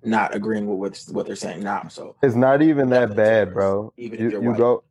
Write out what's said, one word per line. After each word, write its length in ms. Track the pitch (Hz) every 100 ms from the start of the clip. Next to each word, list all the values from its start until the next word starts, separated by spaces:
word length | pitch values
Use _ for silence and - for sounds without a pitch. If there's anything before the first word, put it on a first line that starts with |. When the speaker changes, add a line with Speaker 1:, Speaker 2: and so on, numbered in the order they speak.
Speaker 1:
not 320 | 110 110 98
agreeing 320 | 104 107 107 104
with 120 | 95
what, 360 | 98 - -
what 120 | 101 -
they're 100 | 98
saying 260 | 98 85
now. 260 | 101 101 156
So 260 | - - -
Speaker 2:
It's 120 | 139 117
not 260 | 131 143
even 260 | 160 143 127
that 180 | 127 113
Speaker 1:
definitely 60 | 104
Speaker 2:
bad, 100 | 107 110 95
Speaker 1:
terrorists, 40 |
Speaker 2:
bro. 400 | 95 98 98 110 -
Speaker 1:
even 220 | 117 110
Speaker 2:
You, 60 | 113
Speaker 1:
if 40 |
you're 120 | 104
Speaker 2:
you 60 | 120
Speaker 1:
white. 60 | 113
Speaker 2:
go, 260 | 120 120 -